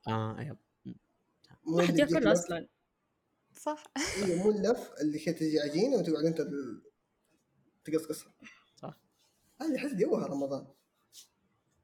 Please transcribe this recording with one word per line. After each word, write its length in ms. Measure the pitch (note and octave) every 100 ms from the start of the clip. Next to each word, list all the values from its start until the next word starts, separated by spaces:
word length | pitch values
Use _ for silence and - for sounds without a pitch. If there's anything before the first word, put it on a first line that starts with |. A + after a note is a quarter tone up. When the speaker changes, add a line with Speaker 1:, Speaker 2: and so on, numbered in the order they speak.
| -
Speaker 1:
آه، 300 | A2 A2 A2
أيوة. 200 | C#3+ - _ _
مم. 100 | - - _ _ _ _ _ -
Speaker 2:
مو 120 | - -
Speaker 3:
ما 60 |
حد 60 | E3+
Speaker 2:
اللي 120 | E3+
تجيك 120 | D4
Speaker 3:
ياكلها 180 | D#4+ A3
Speaker 2:
لف. 40 | F3+
Speaker 3:
أصلًا. 300 | F3 E3+ - _ _ _ _ _ _ _ _ -
Speaker 4:
صح. 280 | D4+ D4+ - C4+ F4 F#3+
Speaker 2:
إيوه، 200 | G3 E3+
مو 60 | G#3
اللف 400 | G#3 G#3 - - -
اللي 180 | D#3 D3+
كده 160 | F3 E3
تجي 240 | D#3 D3+
عجينة 360 | C#3+ D#3 B3+ A#3+
وتقعد 280 | E3+ D3+
أنت 160 | D#3+ D#3+
ال-، 420 | C#3+ C#3+ B2 G#2 - _ _ _ _ _ _ _ _ _
تقصقصها. 480 | - D#3 D#3+ E3 - _ - - _ _
Speaker 1:
صح. 240 | - - _ _ _ _ _ _
Speaker 2:
هذه 160 | D#4 C4
أحس 160 | D4
جوها 320 | G3 B3+ - C#3
رمضان. 400 | - - C#3 - _ _ _ _ - - _ _ _ _ _